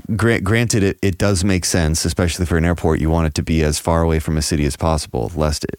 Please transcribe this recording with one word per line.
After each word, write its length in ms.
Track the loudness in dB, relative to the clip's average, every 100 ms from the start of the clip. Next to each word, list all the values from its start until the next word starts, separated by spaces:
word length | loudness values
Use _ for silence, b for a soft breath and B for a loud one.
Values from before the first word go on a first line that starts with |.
| -4 0
gra-, 240 | 2 0
granted, 420 | 0 0 2 2
it, 160 | 0 0
it 160 | -2 0
does 280 | 0 0
make 200 | 0 0
sense, 400 | 0 0 0 0
especially 400 | -2 0 -2 0
for 140 | 0 2
an 80 | 2
airport. 340 | 0 0 0
You 80 | 2
want 180 | 2 0
it 80 | -2
to 60 |
be 200 | 0 0
as 160 | 2 0
far 240 | 0 2
away 160 | 2 0
from 180 | 0 -2
a 60 |
city 240 | 0 0 0
as 100 | 0
possible, 560 | 0 0 -2 -6 -4
less, 260 | -2 -2 -2 -6